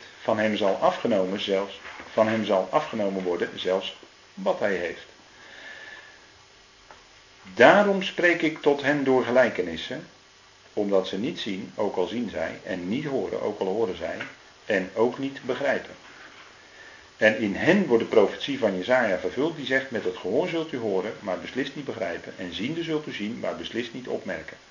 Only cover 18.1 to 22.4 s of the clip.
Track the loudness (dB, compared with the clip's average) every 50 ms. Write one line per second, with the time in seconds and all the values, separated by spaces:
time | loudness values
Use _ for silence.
18.1 | 6 6 6 6 2 -4 -6 -6 -4 0 0 0 0 -2 0 2 2 2 4 2
19.1 | 0 0 -2 -4 -2 0 -2 -2 -2 -4 -4 -2 0 0 -2 -2 -6 -4 -4 -4
20.1 | -6 -4 -4 -2 0 0 0 0 -2 -4 -4 -4 -6 -4 -2 0 0 0 -2 -2
21.1 | -6 -8 -6 -6 -6 -6 -6 -6 -6 -4 -6 -4 -6 -8 -8 -8 -6 -4 -4 -6
22.1 | -6 -8 -10 -12 -12 -10